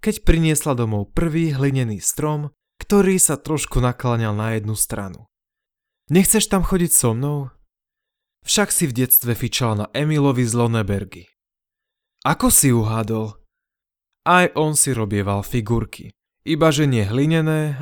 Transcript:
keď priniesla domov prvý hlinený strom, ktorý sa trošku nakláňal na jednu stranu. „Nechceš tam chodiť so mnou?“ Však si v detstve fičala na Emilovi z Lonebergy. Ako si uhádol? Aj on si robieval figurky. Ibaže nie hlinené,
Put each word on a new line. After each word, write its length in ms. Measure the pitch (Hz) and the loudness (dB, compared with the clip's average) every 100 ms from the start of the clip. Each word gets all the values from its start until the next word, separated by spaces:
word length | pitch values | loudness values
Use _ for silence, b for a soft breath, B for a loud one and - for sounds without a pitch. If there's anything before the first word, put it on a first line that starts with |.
keď 240 | 214 - - | -4 0 2
priniesla 480 | 165 160 151 151 123 | 4 4 2 0 -2
domov 400 | 113 104 101 - | 0 -2 -2 -2
prvý 400 | 165 160 165 135 | 0 0 -2 0
hlinený 480 | 139 135 117 101 | 0 0 -2 -4
strom, 480 | - - 151 151 147 _ _ - | -6 -4 -4 -4 -8 _ _ -14
ktorý 320 | - 202 190 185 | 2 4 4 4
sa 220 | - 135 | 2 -2
trošku 400 | - 151 - 123 | -4 -4 -2 0
nakláňal 560 | 123 123 123 117 110 104 | 0 -2 -2 0 -2 -2
na 240 | 110 110 | -4 -4
jednu 160 | 104 107 | -4 -4
stranu. 560 | - 214 190 - - _ _ _ _ _ _ _ - | -4 -6 -10 -14 -20 _ _ _ _ _ _ _ 2
„Nechceš 400 | 165 190 220 - | 2 4 2 2
tam 100 | 196 | -2
chodiť 300 | - 190 175 | 0 0 2
so 240 | - 120 113 | 2 2 0
mnou?“ 400 | 143 147 135 _ _ _ _ _ _ _ _ _ - | -4 -4 -8 _ _ _ _ _ _ _ _ _ -4
Však 240 | - 202 | 0 0
si 160 | - 156 | 0 -2
v 80 | |
detstve 400 | 120 127 - 117 | 0 0 0 0
fičala 400 | 113 120 - 120 | -2 -2 -2 -2
na 140 | 104 107 | -2 -4
Emilovi 560 | 131 151 151 139 127 117 | -4 0 2 2 2 0
z 80 | |
Lonebergy. 720 | 120 120 113 101 98 98 - - _ _ _ _ _ _ _ _ _ | 2 0 0 0 -4 -4 -14 -20 _ _ _ _ _ _ _ _ _
Ako 320 | 131 156 254 | -4 0 2
si 160 | - 139 | 4 4
uhádol? 720 | 117 107 110 110 110 107 - _ _ _ _ _ _ _ _ | 2 0 -2 -4 -4 -6 -10 _ _ _ _ _ _ _ _
Aj 320 | 156 180 180 | 2 4 4
on 240 | - 156 151 | 0 0 0
si 160 | 139 | 0
robieval 480 | 113 104 101 98 101 | 0 -2 -2 0 -2
figurky. 720 | - 123 107 117 104 - - _ _ _ - | -2 -4 -2 -2 -2 -12 -20 _ _ _ -4
Ibaže 400 | 156 160 143 143 | 2 2 2 2
nie 160 | 120 | 2
hlinené, 800 | 98 123 151 165 156 156 151 135 | 0 0 0 0 0 -2 -4 -6